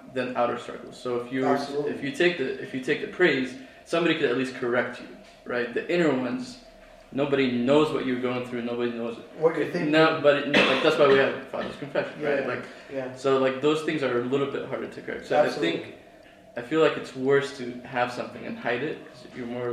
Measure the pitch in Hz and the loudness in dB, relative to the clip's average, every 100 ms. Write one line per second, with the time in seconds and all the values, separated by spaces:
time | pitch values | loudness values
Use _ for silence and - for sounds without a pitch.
0 | - 131 123 123 120 - - - - - | -8 -6 -4 0 0 -2 -8 -12 -14 -10
1 | 127 120 120 131 131 127 - 143 147 127 | -4 -4 -2 -2 2 0 0 -4 -4 -4
2 | 135 131 175 175 131 - - 135 127 147 | -6 2 2 2 -4 -6 -8 -6 -2 -2
3 | - - 180 135 127 - - - - 170 | -2 2 2 4 -2 -8 -18 -18 -4 0
4 | 170 151 139 131 131 - 120 123 117 - | 2 2 2 0 -2 -2 0 0 -2 -6
5 | - - - - - 123 117 113 - 175 | -16 -18 -20 -18 -6 -4 -2 -4 0 2
6 | 160 127 123 127 - - - - - - | 4 2 -2 -4 -8 -14 -20 -20 -20 -20
7 | - 131 143 139 131 120 123 147 151 127 | -8 -2 0 2 2 2 4 6 4 2
8 | 127 123 123 123 123 120 117 120 120 117 | -2 -2 -2 -4 -4 -6 -4 -2 -2 -2
9 | 117 117 - - 160 156 - 175 156 156 | -6 -8 -12 2 2 2 -2 -2 2 6
10 | 160 143 143 143 139 - 131 131 156 - | 6 6 4 4 4 4 4 4 2 6
11 | 143 135 - - - - - - 143 160 | 6 6 4 0 -8 -8 -8 -8 -6 -4
12 | 131 - 147 139 127 113 - - - 135 | -4 -4 -2 0 -2 -6 -10 -16 -10 -8
13 | 127 123 139 131 131 127 151 156 - 151 | -8 -2 2 4 4 2 2 2 0 0
14 | 127 120 123 139 139 - - 123 120 - | 0 0 0 0 0 -4 -6 -6 -8 -10
15 | - 117 - 123 127 147 165 - - - | -8 -8 0 4 4 2 -2 -2 -8 -16
16 | - - - - - - 120 156 147 139 | -20 -20 -20 -20 -14 -12 -2 4 4 2
17 | - 135 131 139 139 - 120 - - 127 | -8 -4 4 4 2 -8 -10 -10 -6 -2
18 | 120 - 113 113 113 117 123 120 151 - | 0 -2 -8 -10 -10 -6 -2 -2 -4 -8
19 | - - - 127 117 123 123 | -14 -20 -16 -12 -8 -6 -4